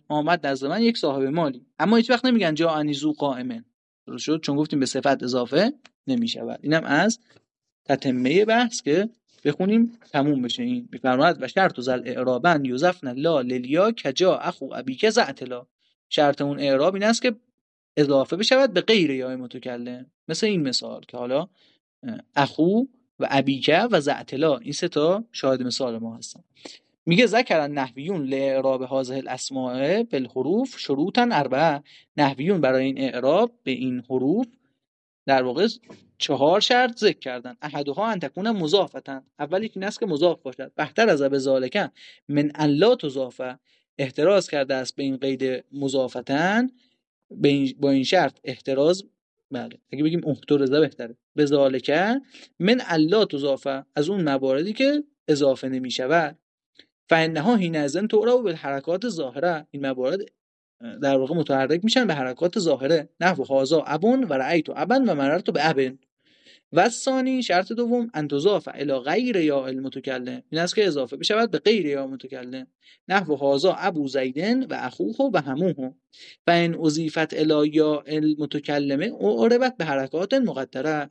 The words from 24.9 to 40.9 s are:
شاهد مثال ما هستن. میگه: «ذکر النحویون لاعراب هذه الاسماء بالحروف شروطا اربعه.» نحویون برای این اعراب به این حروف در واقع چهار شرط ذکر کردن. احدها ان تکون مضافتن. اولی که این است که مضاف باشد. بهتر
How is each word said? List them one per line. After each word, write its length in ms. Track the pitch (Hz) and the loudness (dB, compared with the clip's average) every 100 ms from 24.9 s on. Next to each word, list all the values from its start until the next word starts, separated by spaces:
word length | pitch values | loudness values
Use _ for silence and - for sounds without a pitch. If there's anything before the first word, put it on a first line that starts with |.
| 151 156 196 226 | 0 0 0 -4
شاهد 300 | - 139 127 | -4 -2 0
مثال 360 | 123 117 127 113 | -2 -4 -4 -6
ما 180 | 113 117 | -8 -12
هستن. 240 | - - _ _ - - _ _ - | -16 -20 _ _ -20 -20 _ _ 0
میگه: 200 | 175 233 | 4 4
«ذکر 340 | 220 247 170 | 4 2 0
النحویون 640 | 143 143 131 117 151 190 | 0 -4 -6 -8 -6 -4
لاعراب 580 | 135 135 139 135 135 131 | -2 -2 0 0 0 -2
هذه 320 | 127 135 127 | -2 -4 -4
الاسماء 880 | 135 - 127 - 135 127 127 139 202 | -6 -8 -10 -8 -6 -6 -2 0 0
بالحروف 760 | 233 139 123 131 131 208 269 - | -2 -4 -4 -4 -2 0 -2 -6
شروطا 500 | - 139 180 240 240 | -4 -2 0 2 2
اربعه.» 500 | 175 135 131 165 143 - - _ - | 2 0 2 2 0 -8 -20 _ 0
نحویون 440 | 139 131 160 190 | 0 2 0 2
برای 240 | 135 131 | 2 2
این 160 | 135 135 | 0 -2
اعراب 580 | 135 120 131 175 240 _ | -4 0 2 2 2 _
به 80 | - | -6
این 300 | 123 127 123 | -4 -4 -6
حروف 460 | 117 131 131 202 247 _ _ _ _ _ _ _ - | -4 -2 0 0 -2 _ _ _ _ _ _ _ 0
در 160 | 131 | 2
واقع 260 | 127 123 220 - - - _ - | 2 0 -2 -2 -18 -20 _ -6
چهار 420 | - 135 143 196 | -2 2 4 4
شرط 380 | - 247 247 233 | 4 2 2 2
ذکر 200 | - - | 0 0
کردن. 380 | 135 123 123 120 | -6 -10 -12 -12
احدها 440 | 147 143 143 139 220 | -10 -6 -6 -4 -4
ان 120 | 202 | -4
تکون 320 | 139 - 214 | -6 -6 -4
مضافتن. 720 | 214 156 196 170 135 - 135 - - | -2 2 2 2 -4 -12 -14 -14 -10
اولی 300 | 143 185 220 | -4 -4 -4
که 40 | 190 | -6
این 80 | |
است 160 | 196 - | -8 -4
که 60 | 214 | -2
مضاف 360 | 147 175 160 | 2 2 2
باشد. 300 | 135 127 131 - | -6 -12 -10 -6
بهتر 320 | 143 | -2